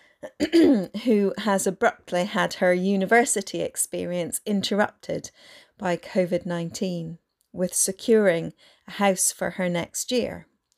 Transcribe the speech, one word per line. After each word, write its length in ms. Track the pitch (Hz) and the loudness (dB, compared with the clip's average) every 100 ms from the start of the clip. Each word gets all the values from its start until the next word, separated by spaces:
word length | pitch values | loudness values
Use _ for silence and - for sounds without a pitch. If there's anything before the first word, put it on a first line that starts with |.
| _ _ - - | _ _ -16 -6
<clears throat> 120 | 311 339 311 240 175 208 | 2 6 6 4 0 -4
who 300 | 247 208 196 - | 2 4 2 0
has 260 | 214 196 196 | 0 0 0
abruptly 600 | 180 233 - - 175 196 | 0 0 0 -4 -4 -2
had 300 | - 175 - | 0 -2 0
her 160 | 185 | 2
university 920 | 180 185 202 185 233 - 208 196 175 | 2 2 0 4 4 4 0 -4 -4
experience 800 | 165 - - 180 175 175 165 - - | -6 -4 -6 -4 -6 -4 -4 -6 -2
interrupted 880 | 202 - 202 208 - - 170 - _ - - - - | -2 0 0 -2 -4 -8 -6 -8 _ -20 -20 -20 -8
by 180 | 190 170 | -4 -4
covid 480 | - 202 175 175 175 | -4 0 0 0 -2
nineteen, 720 | 175 170 - 190 175 165 170 _ _ _ | -4 -4 -4 -4 -4 -8 -12 _ _ _
with 220 | - 180 | -4 -4
securing 800 | - - 190 - 220 202 165 165 - _ _ - | -2 -2 -2 2 4 4 2 -2 -10 _ _ -14
a 40 | |
house 400 | - 202 185 - | 0 0 2 0
for 200 | - 175 | -2 -6
her 160 | 180 180 | -4 -2
next 440 | 175 - - - | -2 -4 -8 -4
year, 340 | 254 202 180 - _ _ | -2 -2 -6 -16 _ _